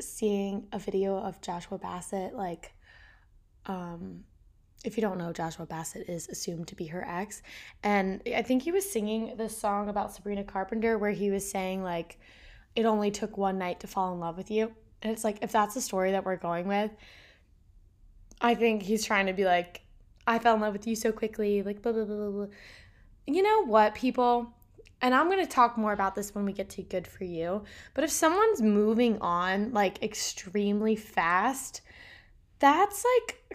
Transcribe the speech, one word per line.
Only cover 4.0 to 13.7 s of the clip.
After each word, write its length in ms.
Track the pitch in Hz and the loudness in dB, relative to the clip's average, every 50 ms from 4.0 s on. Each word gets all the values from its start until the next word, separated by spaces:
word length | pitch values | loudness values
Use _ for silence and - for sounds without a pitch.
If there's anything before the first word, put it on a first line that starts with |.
| 190 190 175 175 202 - _ - - - _ _ _ _ _ - - | -12 -14 -14 -16 -20 -20 _ -20 -20 -20 _ _ _ _ _ -12 -10
if 140 | 226 208 | -8 -4
you 40 | 226 | -2
don't 160 | 220 196 185 | -2 -2 -2
know, 140 | 180 170 170 | -4 -6 -6
Joshua 340 | 170 - 165 165 160 - 165 | -6 -6 -6 -6 -6 -8 -10
Bassett 440 | - 165 160 165 - - - - - | -10 -8 -8 -10 -10 -10 -12 -10 -8
is 180 | 175 165 - | -8 -8 -10
assumed 400 | - 262 - - 185 170 160 170 | -10 -10 -10 -8 -6 -6 -8 -8
to 80 | - - | -10 -8
be 120 | - 175 | -8 -8
her 180 | 151 170 180 - | -8 -8 -8 -6
ex. 340 | - 175 180 208 208 - - - - - - - - - - - | -6 -4 -6 -6 -6 -10 -16 -18 -18 -18 -18 -18 -20 -10 -2 0
And 380 | 208 202 196 190 190 190 - - 240 - | 2 4 4 2 0 -2 -4 -4 -2 -2
I 60 | 240 | 0
think 220 | 226 - 254 254 254 | 2 2 2 2 2
he 80 | 330 | 2
was 180 | 359 392 - - | 0 0 0 -2
singing 480 | - 226 202 214 220 220 226 - - | -2 -2 -2 -2 -2 -2 -4 -6 -6
this 200 | 208 226 214 - | -6 -6 -6 -6
song 300 | - - 208 202 202 208 | -4 -2 0 0 0 -2
about 260 | 208 202 208 196 202 - | -2 -2 -4 -4 -4 -6
Sabrina 300 | - - 208 202 202 196 | -8 -8 -6 -4 -4 -6
Carpenter 540 | - - 190 190 190 233 220 220 226 226 | -6 -4 -6 -4 -4 -2 0 2 2 2
where 140 | 208 208 208 | 2 0 0
he 200 | 196 170 202 202 | 0 0 0 0
was 180 | 196 196 196 - | 0 -2 -2 -4
saying, 340 | - 196 185 185 190 190 190 | -4 -4 -4 -4 -4 -4 -4
like, 360 | 180 170 170 170 - - - - - - - - - - - - _ - | -4 -4 -6 -6 -8 -12 -20 -20 -20 -20 -20 -20 -20 -20 -20 -18 _ 0
"It 100 | 226 220 | 2 4
only 240 | 226 214 208 208 208 | 4 4 4 2 0
took 280 | 202 - 220 208 214 | 0 -2 -4 -6 -2
one 200 | 196 196 190 190 | 0 0 0 0
night 220 | 190 185 180 | 0 -2 -4